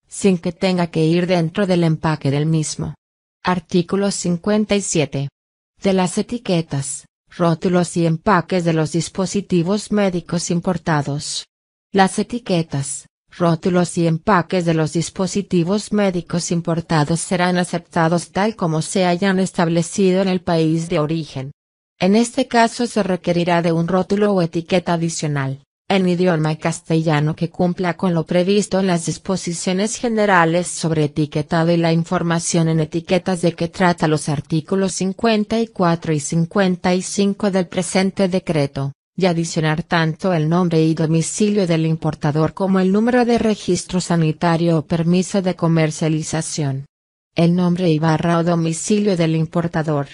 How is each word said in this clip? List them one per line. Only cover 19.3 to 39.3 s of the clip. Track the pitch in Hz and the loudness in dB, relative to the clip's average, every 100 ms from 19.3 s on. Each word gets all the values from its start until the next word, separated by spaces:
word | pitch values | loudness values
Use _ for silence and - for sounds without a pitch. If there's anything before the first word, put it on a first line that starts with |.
| 190 | 2
establecido | 185 - 170 170 165 - 190 185 | 0 0 0 0 0 2 2 2
en | 196 | 2
el | 185 | -2
país | 180 170 160 165 165 | 0 0 2 0 0
de | 175 | -2
origen. | 151 165 147 135 135 - _ _ _ _ | 0 -2 -6 -10 -12 -14 _ _ _ _
En | 180 | 2
este | 208 233 - 254 | 4 2 0 0
caso | 233 226 - 240 | 2 2 0 -2
se | - | -2
requerirá | 190 180 - 175 170 170 | -2 -2 0 0 2 2
de | 170 | 2
un | 165 170 | 0 2
rótulo | 185 180 202 208 | 0 0 0 2
o | 190 | 2
etiqueta | 170 170 165 185 175 | 0 -2 -2 -2 0
adicional, | 170 165 165 156 143 135 135 _ _ - | -2 -2 -4 -4 -2 -4 -6 _ _ -2
en | 196 180 | 0 2
idioma | 175 185 160 156 156 | 2 2 2 0 -2
castellano | 170 160 - 165 160 151 151 - | -4 -6 -2 0 2 2 0 -2
que | 160 | -6
cumpla | - 180 175 180 | -2 -2 0 -4
con | 165 196 | -2 0
lo | 170 | 0
previsto | 156 175 180 202 190 190 | 0 0 2 2 0 0
en | 190 | 0
las | 170 165 | 0 -2
disposiciones | 156 - 185 - 170 - 185 214 - | -6 -6 -6 -4 -6 -4 -2 -2 -4
generales | 240 220 208 185 165 170 175 | -2 0 2 4 4 2 -2
sobre | - 165 160 | -4 -2 0
etiquetado | 147 151 147 156 147 170 165 | 0 0 -2 -2 -2 0 2
y | 170 | 2
la | 165 | 2
información | 165 165 180 170 165 170 175 165 | 2 0 -2 0 -2 0 0 2
en | 160 | 2
etiquetas | 151 170 165 185 185 180 | 0 -4 -2 -2 0 0
de | 175 | -2
que | 170 165 | -2 -4
trata | - 185 175 160 | 0 0 2 0
los | 156 - | 0 -2
artículos | 143 - 160 156 190 190 | -4 -2 -4 -2 -2 -2
cincuenta | - 185 190 233 214 208 226 | -2 -4 -2 0 0 0 -2
y | 226 | -4
cuatro | - 175 170 - | 0 0 0 -2
y | 151 | -4
cincuenta | - 165 165 208 190 180 185 | -2 -2 0 0 0 0 0
y | 185 | -2
cinco | 180 - 202 196 208 | -2 -2 -2 0 -2
del | 190 185 | 0 -2
presente | 180 180 190 190 - 196 | -4 -2 0 0 0 0
decreto, | 185 - 156 139 - 139 - _ | 0 -2 0 -2 -2 -6 -8 _
y | - | -2
adicionar | 185 | 0